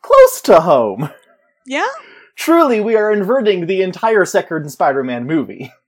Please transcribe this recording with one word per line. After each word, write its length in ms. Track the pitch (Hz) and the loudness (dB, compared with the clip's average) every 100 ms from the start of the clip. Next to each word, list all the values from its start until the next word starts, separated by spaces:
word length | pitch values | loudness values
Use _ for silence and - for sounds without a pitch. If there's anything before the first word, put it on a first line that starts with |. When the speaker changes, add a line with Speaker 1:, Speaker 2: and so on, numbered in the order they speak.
Speaker 1:
Close 380 | - 523 508 - | 2 6 6 4
to 180 | - 175 | 4 4
home. 480 | 170 139 110 101 147 - _ _ _ _ - | 4 2 2 -4 -10 -10 _ _ _ _ -10
Speaker 2:
Yeah? 240 | 269 440 587 - - _ - | -6 -6 -8 -20 -20 _ -10
Speaker 1:
Truly, 420 | - 339 302 220 | 0 2 2 0
we 160 | 208 220 | 0 0
are 160 | 214 | 0
inverting 540 | 208 190 269 214 185 165 | -2 0 0 0 -2 -2
the 140 | 190 | -2
entire 420 | 185 180 226 220 | -4 -2 0 0
second 480 | 175 196 175 160 147 | 0 -2 -4 -10 -10
Spider-Man 560 | - 165 135 127 123 123 | -4 -2 -2 -6 -8 -4
movie. 460 | 160 123 - 131 _ | -4 -4 -12 -18 _